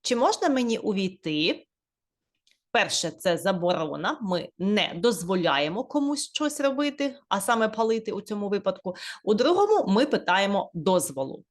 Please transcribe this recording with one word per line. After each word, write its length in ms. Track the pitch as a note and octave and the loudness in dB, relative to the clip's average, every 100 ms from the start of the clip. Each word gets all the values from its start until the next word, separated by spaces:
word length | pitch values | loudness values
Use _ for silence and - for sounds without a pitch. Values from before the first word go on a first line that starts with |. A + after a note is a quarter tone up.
Чи 140 | - A#3+ | -2 2
можна 320 | D#4 A4 F4 | 2 2 0
мені 300 | C4 A#3+ A3+ | 2 0 0
увійти? 880 | G#3 G3 F#3 F#3 E3 D3+ E3 D#4 _ _ _ _ _ _ _ _ _ _ _ | -2 -2 -2 -4 -4 0 0 -2 _ _ _ _ _ _ _ _ _ _ _
Перше, 400 | A#3 F#3 - E3 | 0 0 -2 -4
це 280 | D#3 F#3+ E3+ | -2 0 0
заборона. 800 | F3 F#3 F3 F3+ D#3 D3 F#3 D4 | 0 0 0 0 -2 -4 -4 -4
Ми 280 | G3+ F3+ - - | -4 -4 -4 -4
не 340 | F#3 G#3 E3+ E3+ | 0 2 0 0
дозволяємо 880 | A#3 A#3 E3+ F#3+ E3 C#3 D3+ F#3+ | 0 0 -2 0 2 2 0 -2
комусь 400 | B3+ D4 C#4+ C#4+ | -2 -2 0 -2
щось 360 | - - D4+ D4 | -6 -4 -4 0
робити, 580 | C#4 C4+ D4 C#4+ C#4 C4+ _ | -2 0 -2 -2 -6 -6 _
а 120 | G3 | -2
саме 280 | G3 A3+ A3 | 0 0 0
палити 440 | A3 A3+ A3+ A3 | 0 0 0 -2
у 80 | G3+ | -8
цьому 280 | G3 G#3 G3+ | -8 -6 -2
випадку. 460 | G3+ G3 F#3 F#3 F3+ - - | -2 -2 -4 -10 -10 -14 -8
У 100 | - | 0
другому 500 | G#3 C4+ F4+ G#4 G#4 F#3+ | 2 4 4 4 4 4
ми 180 | G3+ D4+ | 2 4
питаємо 640 | A3+ - F#3 G3 G3 - | 0 2 2 2 0 -2
дозволу. 720 | E3+ D#3 F#3 E3+ C3+ C3+ - _ | -2 2 2 0 -6 -8 -8 _